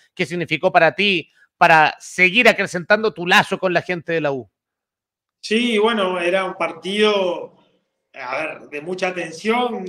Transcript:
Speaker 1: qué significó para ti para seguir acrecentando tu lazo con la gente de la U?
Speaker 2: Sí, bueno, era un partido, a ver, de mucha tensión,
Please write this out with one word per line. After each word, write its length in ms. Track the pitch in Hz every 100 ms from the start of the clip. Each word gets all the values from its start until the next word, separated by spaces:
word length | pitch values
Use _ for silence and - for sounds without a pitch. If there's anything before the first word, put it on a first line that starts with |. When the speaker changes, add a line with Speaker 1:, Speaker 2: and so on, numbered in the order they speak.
| _
Speaker 1:
qué 120 | - 175
significó 460 | 175 165 156 185
para 220 | 180 160
ti 360 | 160 202 180 - _ _ -
para 380 | 175 160 151 -
seguir 480 | - - 180 202 226
acrecentando 680 | 190 196 185 165 208 220
tu 120 | 214 175
lazo 320 | 202 175 190
con 160 | 190
la 80 | 170
gente 320 | - 180 160
de 80 | 165
la 100 | 151
U? 180 | 135 110 _ _ _ _ _ _ _ _ _
Speaker 2:
Sí, 360 | - 220 240 214
bueno, 440 | 214 226 185 185
era 240 | 175 190 190
un 80 |
partido, 1040 | - 220 - 180 208 214 202 180 165 - _ _ _ _ _ _
a 240 | 135 127 135
ver, 320 | 156 139 -
de 100 | 147
mucha 340 | 156 185 185
tensión, 680 | 175 165 160 214 240 247 214